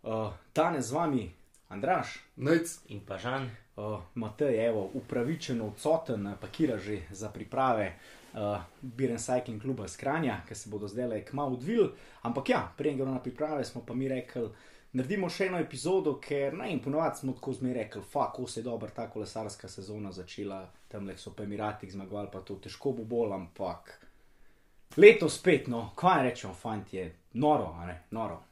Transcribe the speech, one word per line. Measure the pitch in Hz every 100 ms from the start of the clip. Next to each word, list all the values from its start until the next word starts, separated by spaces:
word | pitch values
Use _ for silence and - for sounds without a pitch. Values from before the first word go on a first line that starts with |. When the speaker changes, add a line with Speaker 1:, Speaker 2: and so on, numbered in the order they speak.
Speaker 1:
Eh, | 113 110 104 85 -
danes | - 165 156 110
z |
vami | 147 165 131 90 - - - _
Andraž. | 98 135 180 - - -
Speaker 2:
Nec. | - 131 165 170 - -
Speaker 3:
In | 101
pa | - 95
Žan. | 120 135
Speaker 1:
Eh, | 127 107 - - 107 104 85
Matej, | 123 110 - 147 113
evo, | 117 110 95
upravičeno | 131 - 120 120 160 - 120 107
odsoten, | 107 151 160 160 110 101
eh, | 98
pakira | - - 151 107
že | 101 101 78
za | 98 107
priprave, | 101 - 127 131 113
eh, | 95 85 - - - 110 104 101 85 -
Beer | 131 117 131
and | 117
Cycling | - 127 123 107
kluba | 127 127
iz | 92 -
Kranja, | 139 156 143 104
ki | -
se | 110 104
bodo | 104 101
zdajle | 107 123 107
kmalu | - 139 143
odvili. | 123 143 233 175 - - -
Ampak | 120 123 131
ja, | 247 -
preden | - 147 135
gremo | 131
na | 131
priprave, | 127 - 151 151
smo | 120 123
pa | 117
mi | 120 135
rekli, | 127 127 123 110 - - - -
naredimo | 127 127 202 175
še | - 185
eno | 180
epizodo, | 160 131 156 190 156 131
ker, | - 143 139
ne | 165 214
vem, | 147
ponovadi | 113 147 160 -
smo | 131
tako | 123 -
zmeraj | 127 127 120
rekli, | 107 107
"Fak, | 95 143 123
ko | - 127
se | -
je |
dobro | 120 117 110
ta | - 113
kolesarska | 110 95 110 107 - 92
sezona | - 98 107 101
začela, | 90 87 - 101 95 92 - -
tamle | 107 98 92
so | -
po | 90
Emiratih | 104 101 107 104 95
zmagovali, | 98 95 104 101
pa | 95
to | 92 95
težko | 104 - 143
bo | 120
bolj," | 110 120 110
ampak | 95 87 - 95 87 - - - - - - - - _ - -
letos | - 202 214 160
spet, | - 180 147 -
no, | 117 107
kaj | - 175 170
rečemo, | 127 - 101
fantje, | 90 113 107 98 95 87 - _
noro, | 117 151 147 90
a | 85 87
ne, | 87 -
noro. | 110 107 85 -